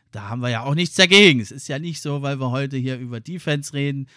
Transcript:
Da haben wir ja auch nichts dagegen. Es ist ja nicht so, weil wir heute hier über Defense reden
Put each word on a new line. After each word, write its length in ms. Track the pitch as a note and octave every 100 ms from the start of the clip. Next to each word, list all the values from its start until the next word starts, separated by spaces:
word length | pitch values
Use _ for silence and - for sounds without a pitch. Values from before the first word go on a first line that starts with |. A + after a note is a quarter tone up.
| _
Da 180 | A2+ G2+
haben 120 | A#2
wir 80 | B2
ja 140 | A#2
auch 120 | B2
nichts 220 | D3+ F3 -
dagegen. 420 | F#3 G3 G3+ C3+
Es 140 | G#2
ist 160 | - -
ja 100 | C#3
nicht 240 | E3+ D#3
so, 200 | D3+ C#3+
weil 180 | C#3 C#3
wir 100 | C3
heute 260 | B2+ C#3 C3+
hier 220 | B2+ C3
über 220 | B2 A#2+
Defense 520 | A2+ F3 - D3 C#3+
reden 360 | C#3+ C#3+ C#3 C3